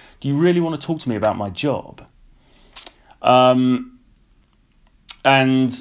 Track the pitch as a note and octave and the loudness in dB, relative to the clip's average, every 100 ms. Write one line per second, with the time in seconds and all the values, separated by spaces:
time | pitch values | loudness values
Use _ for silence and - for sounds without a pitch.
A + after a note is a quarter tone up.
0 | - _ C#3 C#3+ E3+ F3 E3 D3+ - D#3+ | -20 _ -6 0 2 2 -2 -4 -6 -8
1 | C3 G#2+ G#2+ G2 G2+ F2+ C#3+ A#2+ - - | -4 -2 -2 -2 -6 -6 -4 -4 -8 -20
2 | - _ _ _ _ _ _ - - _ | -20 _ _ _ _ _ _ -16 -16 _
3 | _ _ A#2 B2+ B2+ B2+ B2+ B2 B2+ - | _ _ 2 4 4 4 2 -2 -6 -20
4 | _ _ _ _ _ _ _ _ _ _ | _ _ _ _ _ _ _ _ _ _
5 | - - C3+ C3+ C3 C3 B2+ - | -18 -4 2 2 2 2 0 -4